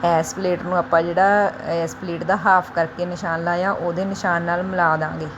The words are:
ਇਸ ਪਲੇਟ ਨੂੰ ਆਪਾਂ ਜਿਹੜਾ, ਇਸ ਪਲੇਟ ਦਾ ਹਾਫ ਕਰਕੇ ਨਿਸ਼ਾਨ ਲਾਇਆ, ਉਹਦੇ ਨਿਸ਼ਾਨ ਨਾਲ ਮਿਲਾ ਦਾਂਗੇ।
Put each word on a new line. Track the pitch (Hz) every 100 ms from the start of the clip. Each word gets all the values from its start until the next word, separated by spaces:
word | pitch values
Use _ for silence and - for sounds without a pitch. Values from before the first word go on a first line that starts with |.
ਇਸ | 175 165 160
ਪਲੇਟ | - 185 175
ਨੂੰ | 175 180
ਆਪਾਂ | 170 170
ਜਿਹੜਾ, | 170 170 196 202 202 - -
ਇਸ | 170 165
ਪਲੇਟ | - 185 170
ਦਾ | 165 196
ਹਾਫ | 180 185 180
ਕਰਕੇ | - 165 - 175
ਨਿਸ਼ਾਨ | 175 185 165
ਲਾਇਆ, | 170 175 190
ਉਹਦੇ | - 175 170
ਨਿਸ਼ਾਨ | 196 196 190 170
ਨਾਲ | 170 175
ਮਿਲਾ | 185 185 170 156
ਦਾਂਗੇ। | 156 160 156